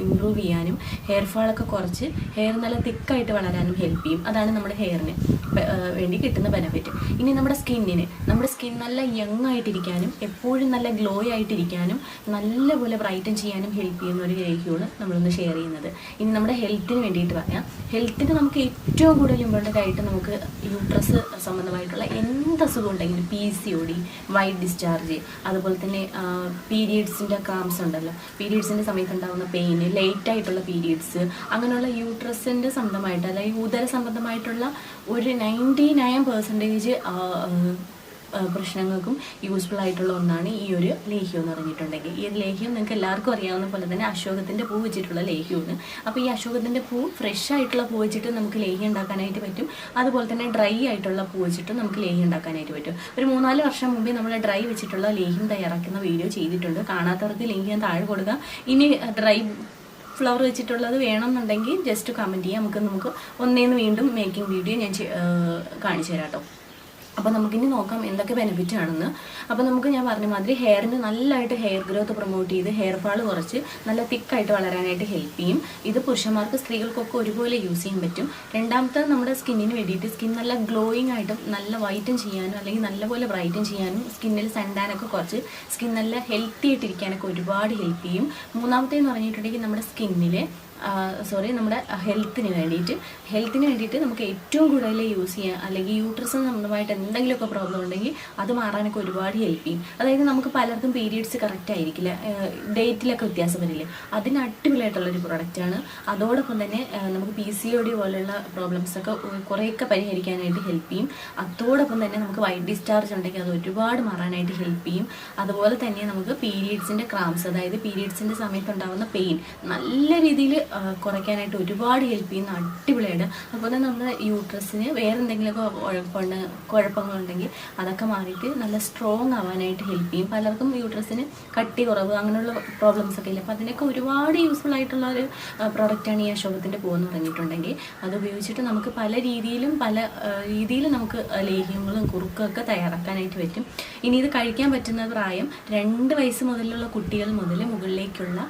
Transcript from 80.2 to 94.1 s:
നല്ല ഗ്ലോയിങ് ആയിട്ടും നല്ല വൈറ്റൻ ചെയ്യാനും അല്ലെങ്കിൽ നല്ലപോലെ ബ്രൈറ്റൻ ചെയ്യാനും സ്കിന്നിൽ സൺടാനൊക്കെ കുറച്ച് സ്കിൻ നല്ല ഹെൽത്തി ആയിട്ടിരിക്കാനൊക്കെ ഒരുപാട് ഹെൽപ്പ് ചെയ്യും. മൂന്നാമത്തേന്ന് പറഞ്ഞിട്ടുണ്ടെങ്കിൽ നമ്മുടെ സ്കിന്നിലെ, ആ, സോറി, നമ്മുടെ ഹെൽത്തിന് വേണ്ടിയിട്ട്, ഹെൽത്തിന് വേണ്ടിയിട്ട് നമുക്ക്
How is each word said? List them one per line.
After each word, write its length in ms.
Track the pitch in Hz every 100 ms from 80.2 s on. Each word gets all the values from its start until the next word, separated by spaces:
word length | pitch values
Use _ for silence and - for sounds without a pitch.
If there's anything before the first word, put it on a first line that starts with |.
| 226 233
നല്ല 140 | 240 247 214
ഗ്ലോയിങ് 420 | 220 220 233 254
ആയിട്ടും 260 | 240 190 214 -
നല്ല 240 | 202 202 226 202
വൈറ്റൻ 300 | 202 208 247
ചെയ്യാനും 400 | 208 190 185 202
അല്ലെങ്കിൽ 240 | 196 220 208
നല്ലപോലെ 400 | 196 214 240 240
ബ്രൈറ്റൻ 340 | 185 170 185 208
ചെയ്യാനും 340 | 202 190 208 247
സ്കിന്നിൽ 360 | - 220 214 220
സൺടാനൊക്കെ 540 | 220 196 196 202 202 226
കുറച്ച് 260 | 190 170 226 - - -
സ്കിൻ 200 | - 233
നല്ല 280 | 226 220 240 240
ഹെൽത്തി 420 | 214 226 - 285
ആയിട്ടിരിക്കാനൊക്കെ 580 | 262 208 180 190 190 185
ഒരുപാട് 420 | 175 175 196 214
ഹെൽപ്പ് 320 | 220 175 175 180
ചെയ്യും. 220 | 180 294 - -
മൂന്നാമത്തേന്ന് 560 | 226 240 254 262 294 277
പറഞ്ഞിട്ടുണ്ടെങ്കിൽ 520 | 226 220 214 214 233 220
നമ്മുടെ 200 | 208 -
സ്കിന്നിലെ, 540 | - 208 175 170 180 311 - - -
ആ, 120 | - 196 190 190
സോറി, 240 | 208 196 208
നമ്മുടെ 280 | 247 214 233 - 208
ഹെൽത്തിന് 500 | 190 208 208 - 208
വേണ്ടിയിട്ട്, 440 | 175 160 165 175 320 - - -
ഹെൽത്തിന് 380 | 214 226 269 285
വേണ്ടിയിട്ട് 320 | 240 220 262
നമുക്ക് 260 | 285